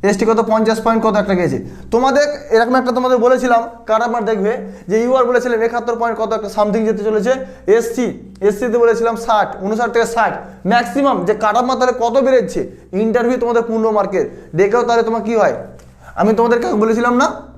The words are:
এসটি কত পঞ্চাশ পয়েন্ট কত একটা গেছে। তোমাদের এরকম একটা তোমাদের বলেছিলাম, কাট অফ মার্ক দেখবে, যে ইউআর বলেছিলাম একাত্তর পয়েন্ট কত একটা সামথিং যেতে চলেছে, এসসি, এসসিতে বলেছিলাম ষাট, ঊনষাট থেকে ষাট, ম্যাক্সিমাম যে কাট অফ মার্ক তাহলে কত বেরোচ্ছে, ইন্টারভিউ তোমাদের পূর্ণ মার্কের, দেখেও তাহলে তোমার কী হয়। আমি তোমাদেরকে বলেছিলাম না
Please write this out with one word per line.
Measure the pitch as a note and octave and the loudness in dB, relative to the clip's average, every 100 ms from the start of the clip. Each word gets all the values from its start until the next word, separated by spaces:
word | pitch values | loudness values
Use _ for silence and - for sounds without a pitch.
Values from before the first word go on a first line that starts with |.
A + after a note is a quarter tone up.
| F#3+ | 2
এসটি | G3+ A3 | 2 2
কত | A3+ A3+ | 2 2
পঞ্চাশ | A3 A3 A3 A3 | 2 2 0 0
পয়েন্ট | A3+ A3 | 2 2
কত | G#3 | 0
একটা | G3 F#3 | 0 0
গেছে। | E3+ C3 - - - | 0 -2 -8 -14 -2
তোমাদের | A3+ C4 C4+ D4 - - A3+ | 0 2 2 0 -2 0 2
এরকম | A#3 B3+ | 4 2
একটা | B3 B3 | 2 0
তোমাদের | B3+ B3+ A#3+ | 2 2 4
বলেছিলাম, | B3+ B3 A#3 A3+ - - | 2 2 2 0 -10 -2
কাট | A3 A#3 | 0 0
অফ | |
মার্ক | A3+ G#3+ | -2 -2
দেখবে, | A3 G3 B3 - - - | -2 -2 -4 -8 -16 -2
যে | G#3+ | 0
ইউআর | A#3+ C4 A#3+ | 2 2 2
বলেছিলাম | B3 B3 A#3 A3+ | 2 0 0 0
একাত্তর | A#3+ A#3 A3+ | -2 -4 -2
পয়েন্ট | A#3 G#3+ | -2 -2
কত | A3 A3 | -4 -4
একটা | G#3 - | -4 -2
সামথিং | G#3 G#3 A3 | 0 0 0
যেতে | G3+ G#3 | -2 -2
চলেছে, | G#3+ G3 C4 C4 - - A3 | -2 0 -2 -4 -10 0 2
এসসি, | A#3 - A#3 - - - G3 | 2 -4 -4 -6 -16 -2 -2
এসসিতে | G3+ B3 A#3 | 0 -2 2
বলেছিলাম | A#3 A3 A#3 A3+ - | 2 2 0 -2 0
ষাট, | G#3+ F#3 - F#3+ | 0 0 -4 -6
ঊনষাট | G#3+ A#3+ | -2 0
থেকে | A3+ A3 A#3 | 0 0 0
ষাট, | G#3 - - - F3+ | 0 -2 -14 -8 0
ম্যাক্সিমাম | A#3 A#3 C4+ C#4 A3+ F3 | 0 0 0 0 0 -2
যে | G#3+ | 0
কাট | G#3+ G#3+ | 0 0
অফ | B3 | 0
মার্ক | B3 | 0
তাহলে | B3+ A#3+ | 0 0
কত | A#3 A#3+ C4 | 0 2 2
বেরোচ্ছে, | C4 F#3+ F3+ - - - F#3 | 2 0 -6 -8 -12 -8 -2
ইন্টারভিউ | A3+ A3 A#3 B3+ | 0 0 0 0
তোমাদের | A#3 A#3 A3+ | 0 0 0
পূর্ণ | A3+ A3 G#3 | 0 0 0
মার্কের, | G3 F#3 C#3+ - - D#3 | 0 -2 -4 -6 -8 0
দেখেও | G3 A#3 A#3+ | 2 2 2
তাহলে | A#3 A3+ | 2 0
তোমার | A3+ G3+ | -2 -2
কী | A#3 | 2
হয়। | F3+ - - - - - - - | 2 0 -10 -18 -20 -20 -18 -2
আমি | F#3+ G#3+ | 0 2
তোমাদেরকে | A#3 A#3 A#3+ G#3+ | 2 2 0 0
বলেছিলাম | A3 A3 A#3+ A#3+ | 0 2 2 2
না | D4 - - | 0 -2 -14